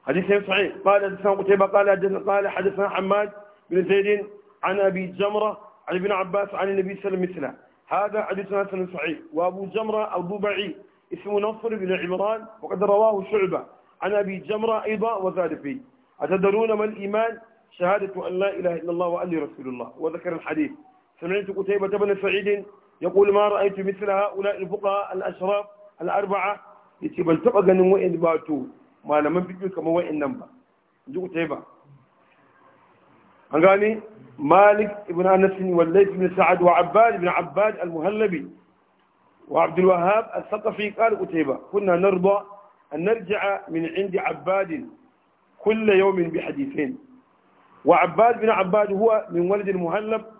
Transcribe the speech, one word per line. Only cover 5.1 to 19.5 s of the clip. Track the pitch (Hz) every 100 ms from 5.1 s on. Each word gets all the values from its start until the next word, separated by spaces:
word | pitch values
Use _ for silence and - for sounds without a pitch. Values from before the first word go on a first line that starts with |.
| 185 202 214 214 190 - _ -
عن | 180
ابن | 196
عباس | 190 190 196 196
عن | 185 190
النبي | 196 185
صلى | 196
الله | 196 185
عليه | 180
وسلم |
مثله. | 160 131 - _ _ _
هذا | 170 202 208
حديث | 175 196 190
حسن | 202 196 190 180
صحيح. | 180 156 151 -
وأبو | 156 180 185 196
جمرة | 220 226 214 214 180
الضبعي | 175 208 202 196 202 - - _ _
اسمه | - 202 208
نصر | 214 220 226 214
بن | 185
عمران | 185 175 180 202 220 220 -
وقد | - 190
رواه | 202 202 220 202 190
شعبة | 214 185 151 - _ _ _
عن | 185
أبي | 208 190 190
جمرة | - 214 226 220
أيضا | 214 214 226
وزاد | 214 185 170 170 151
فيه. | 143 131 - _ _ _
"أتدرون | 147 185 196 208 226
ما | 214
الإيمان؟ | 214 214 202 208 226 220 - _ _
شهادة | _ 180 202 196 185 165
أن | 185
لا | 196 190
إله | 180
إلا | 170 165
الله | 170 180
وأني | 170 180 160
رسول | 147